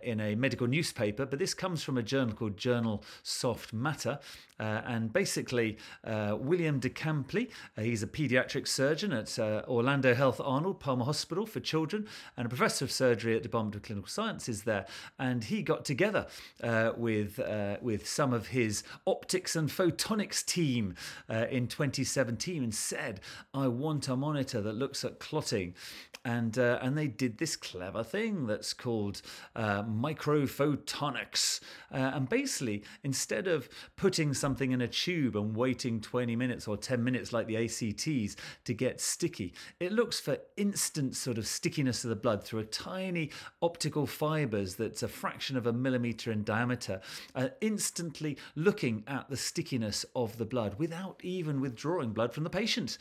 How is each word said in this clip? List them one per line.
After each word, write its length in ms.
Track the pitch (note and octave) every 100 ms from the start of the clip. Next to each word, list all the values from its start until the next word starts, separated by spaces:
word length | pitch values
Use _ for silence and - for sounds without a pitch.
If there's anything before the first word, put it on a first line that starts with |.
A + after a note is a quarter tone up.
in 180 | B2+ A2
a 140 | G#2+
medical 320 | G#2+ C3 B2 A#2
newspaper, 600 | C#3+ D#3+ - G#2+ G#2 C3+
but 100 | C#3
this 160 | F#3
comes 300 | - F#3 E3
from 140 | - C3
a 40 |
journal 300 | G#2+ C3+ B2
called 240 | G#2 A2 G2
Journal 460 | B2+ A#2+ A2+ G#2 - -
Soft 500 | - - C3+ A2 -
Matter. 460 | A2 C#3 D3+ A2+ C#3 - - - -
Uh, 240 | A2 G#2+ -
and 260 | A#2 A2
basically, 640 | C#3+ G3+ - - B2 A2+ G#2+ - -
uh, 340 | - A2 G#2 G#2
William 400 | C3 F3 D#3+ C#3
DeCampley, 680 | D#3 - D#3+ D3+ B2+ F#3 B3 - - -
uh, 60 |
he's 220 | A2+ A2+
a 40 | A2
pediatric 600 | - D3+ B2+ - C#3 C3
surgeon 440 | - C3+ D#3 G#3
at, 280 | B2+ G#2+ -
uh, 240 | G#2+ G#2+ -
Orlando 460 | B2 A#2+ C#3 C3
Health 260 | A#2+ C#3 A2+
Arnold 360 | - C3 F3 F#3+
Palmer 260 | C#3+ B2+ B2
Hospital 420 | D3+ - E3+ A3
for 120 | C3+
Children 480 | - D#3 D#3 G#3+ G#3+ - - -
and 80 | A#2+
a 40 |
professor 360 | B2 G#3 G#3 C3
of 60 |
surgery 440 | - C3 A#2 A2+ A2+
at 60 |
Department 340 | A2 A#2 G#2+ G2+
of 60 |
Clinical 260 | - G#2 F#2+
Sciences 540 | - A3 D#3+ - G#2
there. 240 | - G#2 F#2+ - - -
And 260 | B2+ B2
he 200 | G#2 G#3+
got 200 | D#3 D3+
together, 440 | - D3 G3 F#3 - - - -
uh, 300 | A#2+ A2+ A2+ A2+
with, 440 | A#2 G#2+ G#2 -
uh, 380 | - G#2+ G2+ G2+
with 260 | A#2+ G#2 -
some 260 | - C#3
of 160 | A#2+ G2+
his 340 | B2+ A2 G#2 - - -
optics 480 | - - F#3 - E3
and 120 | D3+
photonics 760 | - F#3 - - A3 F#3 - -
team, 480 | - D#3 A#2+ G2+ E2+ - - -
uh, 200 | A2+ A#2+
in 180 | C3 B2
twenty 360 | - C#3+ C3
seventeen 580 | B2+ - B2 A2 - F3
and 140 | A#2+ G#2
said, 460 | - - D3 G2+ - - - C3+
"I 120 | C3+
want 420 | A#2+ D3+ D3+ C3
a 60 | B2+
monitor 460 | C#3+ D3 B2+ A#2
that 120 | G2+
looks 300 | A2 C3+ -
at 160 | B2 -
clotting." 540 | - D#3 - A2 F2+ F2+ - - - -
And, 360 | A#2+ A#2+ A2+ A2
uh, 180 | B2 B2
and 120 | B2+ D3
they 120 | D3+
did 320 | A2+ B2+ A2
this 160 | D#3 -
clever 480 | - F2+ F2+ F#2+
thing 420 | A2+ G3 A3+ G3+ A#2+
that's 280 | G#2+ -
called, 500 | - B2+ A2+ G2+ G2 - - - -
uh, 260 | A2 G2+
microphotonics. 1800 | A2 A2 C#3 D#3+ - D3+ C3+ - D3+ C#3 - - D3 A#2+ G2+ - - - - - -
Uh, 200 | C#3 C3
and 160 | D3 C3
basically, 540 | B3 C#4 - B2+ G2+ - -
instead 440 | C#3+ C3 - E3 F#3+
of 200 | D#3+ A#2+ - - -
putting 400 | F#3+ F3+ D3+ C3
something 360 | C#3+ C3 C3+
in 100 | B2+
a 60 | A#2+
tube 480 | - - F3+ C3 G#2
and 200 | G#2 A2
waiting 440 | B2+ B2 B2+ A2+
twenty 360 | G#2+ B2 B2 A#2
minutes 320 | B2+ A#2+ -
or 100 | G2+
ten 260 | - B2+
minutes 300 | A#2+ B2 G2+
like 140 | A#2 G#2+
the 80 | A2
A 120 | A#2
C 240 | - A2+
Ts 440 | G#2 - C#3+ G2+ - - - -
to 80 |
get 280 | A2 B2+ -
sticky, 520 | - - E3+ - F#2+ - - -
it 120 | F3+
looks 280 | G#3+ A3+ -
for 180 | - C3 - -
instant 580 | G3+ G3 - - C3+ -
sort 220 | - A2+
of 100 | G#2+
stickiness 560 | - - C#3 C3+ A#2+
of 60 | A#2+
the 60 | G#2
blood 280 | B2 G#2
through 160 | - A2
a 60 | G#2+
tiny 640 | - - F#3 F#3+ F3 D3+ - - -
optical 440 | E3+ E3+ D3+ D3+ C#3+
fibres 680 | - D#3 D#3 C#3+ G#2 F#2+ -
that's 280 | A2 -
a 40 | A2+
fraction 500 | - F#3 - - C3+
of 80 | A#2
a 80 |
millimetre 580 | A#2 C3 B2+ A#2+ A2+ -
in 120 | G#2+
diameter, 580 | G#2 A2 B2 B2 - F#2+ - - -
uh, 140 | - C3 -
instantly 760 | A3 G#3+ - - E3+ - D#3 C#3+ - -
looking 480 | F3 G3+ C#3 A2 G#2
at 200 | C3+ -
the 80 | C3
stickiness 680 | - - D#3+ C3 G#2+ - - C3
of 220 | A#2 A2+
the 80 | A#2
blood 300 | B2+ G#2+ G2+
without 420 | D#3+ E3 F#3+ -
even 380 | F3+ F#3 D#3 C#3
withdrawing 500 | C3+ A2+ C#3+ F3 B2
blood 220 | G#2 A#2+
from 100 | -
the 60 | E3
patient. 480 | F3+ A3 - - -